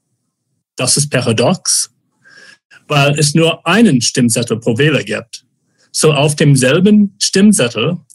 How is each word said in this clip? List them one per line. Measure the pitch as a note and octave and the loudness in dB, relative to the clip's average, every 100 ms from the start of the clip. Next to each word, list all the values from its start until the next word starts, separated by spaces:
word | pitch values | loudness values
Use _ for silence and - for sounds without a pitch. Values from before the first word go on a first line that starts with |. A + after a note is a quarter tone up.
| _ _ _ _ _ _ _ | _ _ _ _ _ _ _
Das | - C3 - | -8 -4 -4
ist | - | -2
paradox, | C3 A#2 A2+ C3+ F#3 - - - _ _ _ _ - - _ _ - - | -2 -2 0 0 -2 -4 -4 -6 _ _ _ _ -20 -20 _ _ -16 -2
weil | D3 C#3+ D3+ | 0 0 0
es | D3 | 0
nur | D#3+ E3 - | 2 0 -2
einen | E3 G3+ A3 B2+ | -2 2 2 2
Stimmzettel | - C#3 A#2+ A#2+ A2+ A2 | 0 0 0 0 -4 -4
pro | B2 A2+ | -2 0
Wähler | D3+ B2 | 0 0
gibt. | G#2 G#2 - - _ _ _ _ _ | -4 -10 -12 -20 _ _ _ _ _
So | - - | -2 0
auf | C3+ D3+ | 0 0
demselben | - D3 C3 B2+ E3+ G#3 G#3 G3+ - | 2 2 2 2 2 4 2 0 -4
Stimmzettel | - F#3+ G#3+ F#3+ A#2+ - C#3 F3+ _ | -2 2 2 2 -2 -4 -6 -6 _